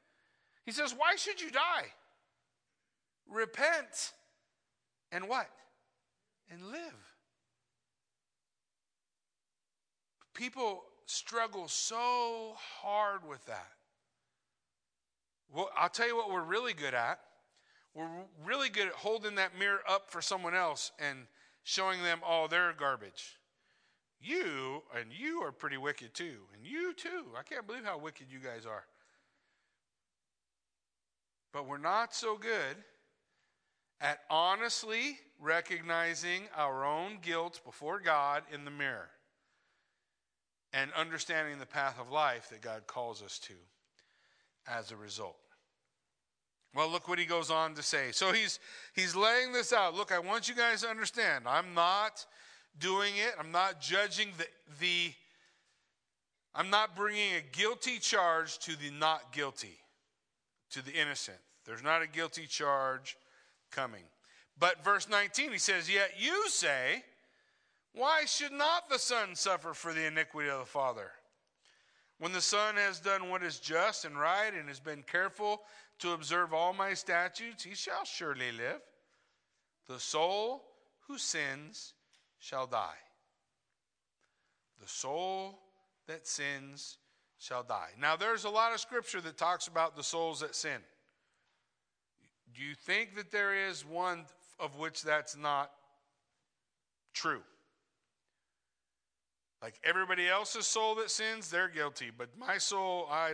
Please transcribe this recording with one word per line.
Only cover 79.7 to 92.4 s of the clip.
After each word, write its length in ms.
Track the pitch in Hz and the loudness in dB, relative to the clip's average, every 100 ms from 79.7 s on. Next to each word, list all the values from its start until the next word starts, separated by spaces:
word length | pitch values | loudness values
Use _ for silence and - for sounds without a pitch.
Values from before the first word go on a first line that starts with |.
| _ - | _ -14
The 140 | 127 | -8
soul 640 | - 156 170 202 226 277 - - _ _ | -2 2 2 2 -2 -4 -10 -20 _ _
who 160 | - 277 | -14 -6
sins 760 | - 160 139 135 151 - - - _ _ _ _ | -2 -2 -2 -4 -12 -16 -16 -20 _ _ _ _
shall 280 | - 135 131 | -8 -6 -2
die.'" 360 | 117 87 78 - _ _ _ _ _ _ _ _ _ _ _ _ _ _ _ _ _ | -2 -2 -6 -20 _ _ _ _ _ _ _ _ _ _ _ _ _ _ _ _ _
The 80 | 98 | -10
soul 760 | - 131 160 185 190 196 196 - _ _ _ - | -6 -4 -2 -2 -2 -6 -12 -20 _ _ _ -14
that 200 | 160 - | -10 -6
sins 680 | - 143 139 139 143 - - _ _ _ - | -4 -2 -4 -8 -14 -14 -16 _ _ _ -16
shall 260 | - 127 | -6 -6
die. 300 | 120 104 82 107 | -2 -4 -6 -2
Now, 180 | 147 160 | 0 2
there's 300 | 214 220 208 | 0 0 0
a 40 | |
lot 240 | 214 233 | 2 2
of 60 | 220 | 2
scripture 420 | - 247 226 190 | -4 -6 -4 -6
that 160 | 165 147 | -6 -2
talks 300 | 165 175 170 | 0 0 0
about 280 | 165 160 151 | 2 0 0
the 80 | |
souls 360 | 139 170 165 143 | -4 -2 -2 -2
that 160 | 151 - | -6 -4
sin. 280 | 156 123 - _ _ _ _ _ _ _ _ _ _ _ _ _ _ _ | -4 -6 -10 _ _ _ _ _ _ _ _ _ _ _ _ _ _ _